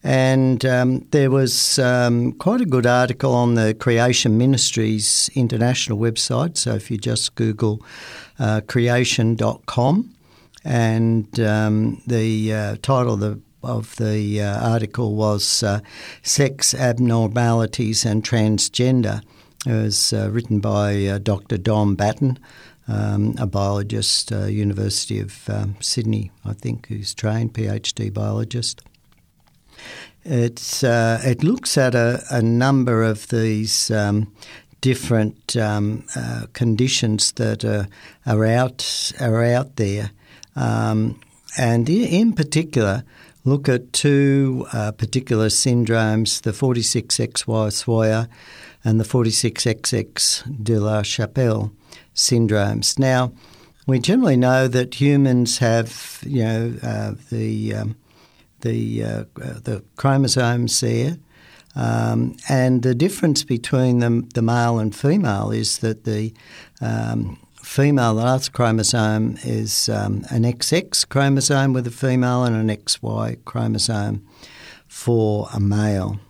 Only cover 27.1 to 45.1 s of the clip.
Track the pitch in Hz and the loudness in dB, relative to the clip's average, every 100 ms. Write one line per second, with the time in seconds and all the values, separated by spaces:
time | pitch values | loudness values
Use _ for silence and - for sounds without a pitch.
27.1 | - 110 110 113 113 107 104 - - 104 | -6 -4 -2 -4 -4 -4 -4 -6 -6 -6
28.1 | 101 104 107 110 120 117 - - _ _ | -4 -4 -4 -4 -6 -6 -10 -18 _ _
29.1 | _ _ _ _ _ _ - - - - | _ _ _ _ _ _ -20 -20 -18 -20
30.1 | _ - 131 120 117 - - 131 117 113 | _ -4 0 0 -4 -8 -2 2 4 2
31.1 | 113 131 123 151 254 - - 127 120 117 | 0 0 0 0 0 0 2 2 2 2
32.1 | 123 - 123 113 117 127 139 123 113 113 | 0 -4 0 2 2 4 2 2 2 0
33.1 | 107 - 120 110 107 107 - - 110 104 | -2 -2 -2 0 -2 -2 -2 0 0 2
34.1 | 104 104 - - - _ _ 131 123 - | 0 -2 -8 -20 -20 _ _ 0 0 0
35.1 | 117 107 - - 123 107 104 104 110 - | 2 2 -4 -6 -2 0 0 -2 -2 -8
36.1 | - 117 117 110 - 120 107 127 - 117 | -10 -8 -8 -10 -2 0 2 0 0 0
37.1 | 107 - - 113 107 110 104 101 - - | 0 -2 0 -2 -2 -2 -2 -4 -10 -20
38.1 | - - 107 110 117 127 127 - - - | -14 -2 2 2 2 0 -4 -8 -6 -6
39.1 | - 127 113 117 120 139 - 107 101 101 | -4 0 2 2 2 -2 -2 -2 -2 -6
40.1 | - _ - - - 120 113 110 110 110 | -10 _ -20 -14 -4 -2 0 0 0 0
41.1 | 113 - _ - - 123 117 117 185 240 | -4 -16 _ -14 -2 2 2 2 2 2
42.1 | 170 233 - 151 151 156 135 104 101 - | 4 2 2 0 0 0 0 2 0 -6
43.1 | - - _ 131 139 139 123 123 - 147 | -18 -20 _ 0 0 2 0 0 0 2
44.1 | 139 139 139 135 127 - - 107 107 107 | 4 4 4 2 0 -4 -4 -4 -4 -4